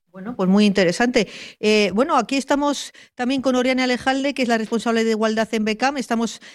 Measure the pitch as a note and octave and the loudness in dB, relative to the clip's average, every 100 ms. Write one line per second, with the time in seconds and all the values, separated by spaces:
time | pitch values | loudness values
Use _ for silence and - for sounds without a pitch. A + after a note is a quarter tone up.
0 | _ F#3+ G3 B3 F#3 G3 G#3 F#3+ F3 F3 | _ -16 -12 -2 2 4 4 4 2 2
1 | G#3+ A#3+ F#3 - - - G#3 G#3+ G3+ G3 | 0 2 -2 -6 -20 -4 0 2 2 0
2 | D4+ C#4+ G#3+ C#4 - C#4+ C#4+ C#4 - - | 2 0 0 -4 0 0 0 -2 -8 -18
3 | - - B3 C4+ C4 B3+ B3+ B3+ B3+ B3 | -20 -8 -4 -2 0 0 0 0 0 0
4 | C4 C4+ C#4 C#4 A#3+ A3+ G#3+ A#3 A#3+ A3+ | 0 -2 -2 -2 0 0 0 -2 0 0
5 | A3+ A3 A3 A3 A3 A3+ G#3+ G#3+ C4 C#4+ | 0 0 0 0 -2 -2 -2 -2 -2 -2
6 | - A#3 A3+ - - | -4 -2 -2 -6 -18